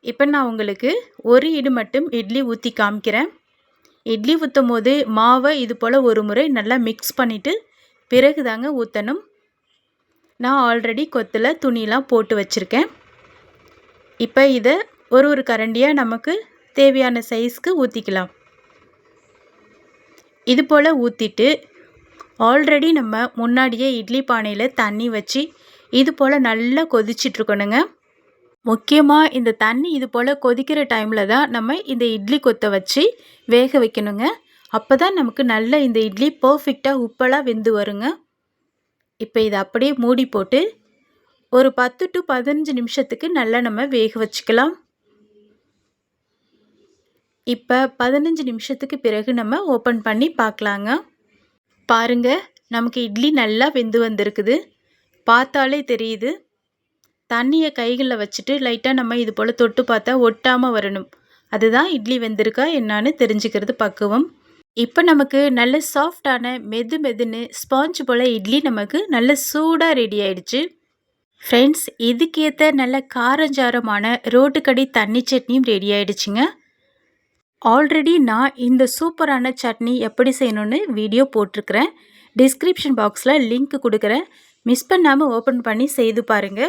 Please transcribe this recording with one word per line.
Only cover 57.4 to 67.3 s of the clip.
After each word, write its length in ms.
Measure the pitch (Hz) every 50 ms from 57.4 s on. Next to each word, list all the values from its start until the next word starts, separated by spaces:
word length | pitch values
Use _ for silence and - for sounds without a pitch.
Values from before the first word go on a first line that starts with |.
| 240 262 294 320 320 302 294 -
கைகள்ல 360 | 240 233 247 247 269 254 247 220 208
வச்சுட்டு 320 | 202 - - 208 - 269 285 262
லைட்டா 260 | 247 233 220 - 262 262 262
நம்ம 180 | 247 226 233 240 233
இது 100 | 220 220 -
போல 140 | 214 226 233 -
தொட்டு 220 | 240 233 233 - 254 -
பார்த்தா 220 | 233 214 214 - 254 262 247
ஒட்டாம 420 | 226 220 220 _ 254 254 247 254 254 233
வரணும். 320 | 214 202 202 196 196 190 - - _ _ _ _ _ _ _ -
அதுதான் 340 | 214 220 226 220 247 302 370 349
இட்லி 200 | 262 208 220 262 247 233
வெந்திருக்கா 420 | 220 220 202 214 220 220 - 262 311 339 285
என்னான்னு 300 | 226 214 214 208 214 269 320 -
தெரிஞ்சுக்கிறது 540 | 254 214 214 208 - 220 - 208 196 202 - - 220
பக்குவம். 420 | 202 190 - 208 202 208 247 311 359 - _ _ _ _ _ _ _ _ - 240
இப்ப 180 | 233 _ 349 339 349
நமக்கு 320 | 320 285 277 277 277 269 285 285 254 240
நல்ல 160 | 240 247 262 311 302 - -
சாஃப்டான 600 | 285 285 330 349 - _ 277 262 240 233 247 254 262 - 208 214
மெது 240 | 226 240 226 320 311 302
மெதுன்னு 360 | 269 240 208 240 233